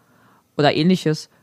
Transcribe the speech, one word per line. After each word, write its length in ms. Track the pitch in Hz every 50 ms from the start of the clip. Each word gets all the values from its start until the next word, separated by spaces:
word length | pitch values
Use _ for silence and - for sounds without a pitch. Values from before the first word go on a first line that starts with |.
| _ _ _ _ _ _ _ _ _ _ _ -
oder 180 | 151 143 -
ähnliches. 540 | - 156 180 185 175 - 160 156 - - - _ _